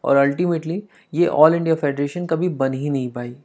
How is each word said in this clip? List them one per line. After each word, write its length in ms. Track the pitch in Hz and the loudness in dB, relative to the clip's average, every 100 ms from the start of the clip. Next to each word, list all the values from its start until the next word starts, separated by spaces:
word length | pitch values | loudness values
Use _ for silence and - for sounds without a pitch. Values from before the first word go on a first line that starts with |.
और 140 | - 139 139 | 2 2 2
ultimately 520 | 147 180 165 160 180 208 _ _ | 0 -2 -2 -4 -8 -10 _ _
ये 140 | 160 175 | -2 0
all 260 | - 156 | 6 6
इंडिया 220 | 170 165 | 6 0
फेडरेशन 500 | 160 143 139 143 175 | 0 0 -2 -4 -4
कभी 240 | 175 160 175 | -4 -2 -2
बन 240 | 143 135 | -2 -2
ही 160 | 131 147 | -2 -4
नहीं 220 | 139 127 | -2 -4
पाई। 240 | 123 120 131 | -8 -10 -14